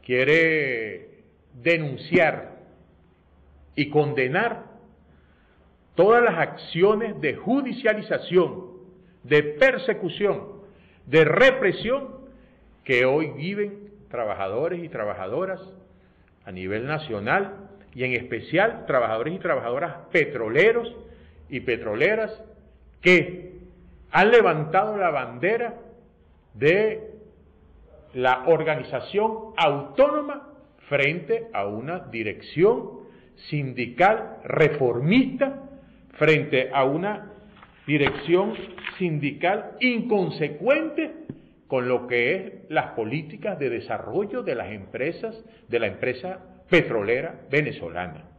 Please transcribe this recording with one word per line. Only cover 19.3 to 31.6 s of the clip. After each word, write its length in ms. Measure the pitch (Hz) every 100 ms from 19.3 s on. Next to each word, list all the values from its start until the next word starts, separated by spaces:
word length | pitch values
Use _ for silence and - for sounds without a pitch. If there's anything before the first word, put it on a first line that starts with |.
y 60 | 185
trabajadoras 560 | 175 139 117 127 165 - -
petroleros 840 | 175 143 120 110 127 208 233 226 - - - - - -
y 120 | 131
petroleras 760 | - 117 113 107 170 220 214 - - - - _ - _
que 540 | 175 180 - - - - - - - - -
han 200 | 156 202
levantado 640 | 240 190 156 156 185 214 208
la 140 | 180
bandera 680 | 143 123 123 170 233 240 - - - _ _ _ _ _
de 640 | 104 139 190 214 - - - - _ _ _ _ - - - -
la 320 | 127 127 131 165
organización 840 | 160 160 151 - 131 - 196 226 220 - -
autónoma 960 | 156 139 139 - 285 302 285 285 - - _ _ -
frente 600 | 143 139 170 170 226 226
a 140 | 104